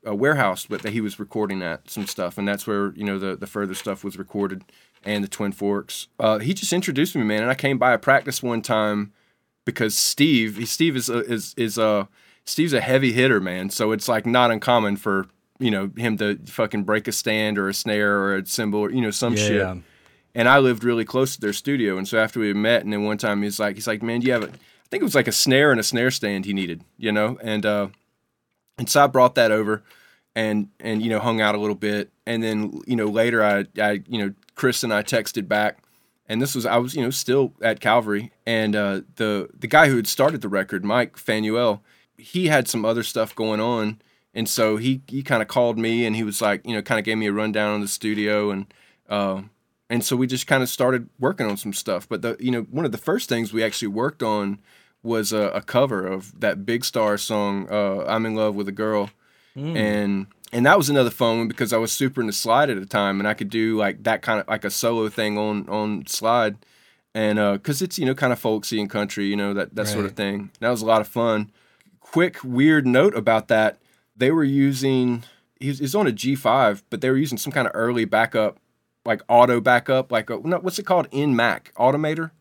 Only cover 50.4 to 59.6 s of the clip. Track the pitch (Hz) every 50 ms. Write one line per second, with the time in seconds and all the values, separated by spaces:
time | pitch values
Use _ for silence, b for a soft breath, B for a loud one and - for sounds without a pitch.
50.4 | - - 147 135 127 123 - - 123 123 131 123 117 - _ _ 127 135 196 190
51.4 | 131 107 101 98 - 107 98 - - - 95 87 - _ 117 95 90 117 113 -
52.4 | - 127 123 120 107 - 120 139 170 139 101 - - - 175 254 - - 127 117
53.4 | 117 104 110 113 113 110 104 - - 104 98 107 120 143 - _ 127 110 107 107
54.4 | 101 98 101 101 b b b b b b b b _ 117 117 110 107 98 110 107
55.4 | 104 98 - 104 - - - 123 135 135 120 98 92 92 95 95 95 - - -
56.4 | - 107 85 98 98 104 117 120 120 - - 127 110 104 104 104 - - 113 104
57.4 | 104 101 98 98 95 - 104 104 101 101 95 95 76 - 104 113 113 113 110 110
58.4 | 110 107 104 101 101 98 98 98 107 107 107 104 101 101 _ b b b b b
59.4 | b b b 131